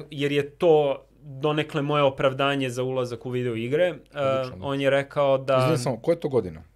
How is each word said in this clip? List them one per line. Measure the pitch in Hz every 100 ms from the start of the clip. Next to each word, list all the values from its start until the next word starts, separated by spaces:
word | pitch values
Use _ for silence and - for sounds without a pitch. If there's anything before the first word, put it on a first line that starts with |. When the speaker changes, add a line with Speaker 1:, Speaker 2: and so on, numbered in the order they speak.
| 147
Speaker 1:
jer | 139 143
je | 143 139
to | - 175 151 143 131 - _
donekle | 147 135 151 151 147 156
moje | 143 147
opravdanje | 139 135 139 139 139 139 131
za | 120
ulazak | 127 131 123 117 127
u |
video | 123 123 113
igre. | 120 151 180 147 -
E, | 147
Speaker 2:
Odlično, | 135 135 127 90
da. | 139
Speaker 1:
on | 139
je | 139
rekao | 139 139 147 139 135
da | 131 131
Speaker 2:
Izvini | 127 131
samo, | 139 113
koja | -
je | 170
to | 147
godina | 127 92 78 -